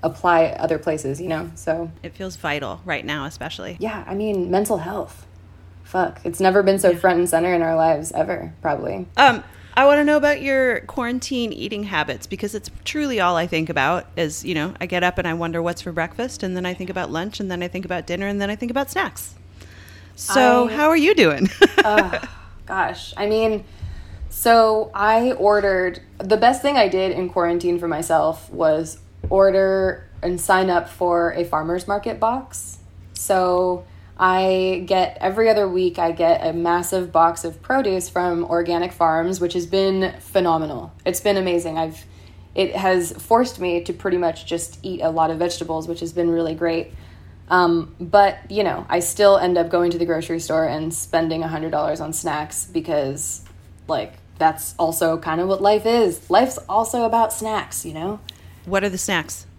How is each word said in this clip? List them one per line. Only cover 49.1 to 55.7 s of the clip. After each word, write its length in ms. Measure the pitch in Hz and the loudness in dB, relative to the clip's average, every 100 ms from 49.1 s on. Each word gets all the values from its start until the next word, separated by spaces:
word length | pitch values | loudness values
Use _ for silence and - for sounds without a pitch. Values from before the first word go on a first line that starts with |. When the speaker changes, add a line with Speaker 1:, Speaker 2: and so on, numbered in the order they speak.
| - 202 196 | 4 6 6
Speaker 1:
end 180 | 180 175 | 4 2
up 120 | 170 | 2
going 200 | 180 175 | 2 2
to 60 | 170 | 0
the 60 | 170 | 0
grocery 320 | 160 165 165 | -2 -2 -6
store 280 | 165 160 160 | -2 0 0
and 260 | 147 156 | -2 -6
spending 480 | 170 - 170 165 160 | -6 -2 -2 0 -2
a 60 | 160 | -4
hundred 220 | 160 160 | -4 -4
dollars 280 | 156 151 151 | -2 -2 -4
on 120 | 160 | -6
snacks 520 | 160 170 151 151 - - | -6 -4 -4 -6 -8 -6
because, 760 | - - 151 135 139 - - - - - - - | -6 -2 -2 -2 -6 -8 -10 -14 -20 -20 -20 -6
like, 240 | 151 - - - - | -6 -6 -14 -20 0
that's 360 | 160 156 - - | 0 0 -10 -2
also 400 | 160 165 165 160 | -2 2 0 0
kind 220 | 165 160 | -2 -2
of 80 | 185 | 0
what 120 | 190 | 2
life 240 | 196 | 4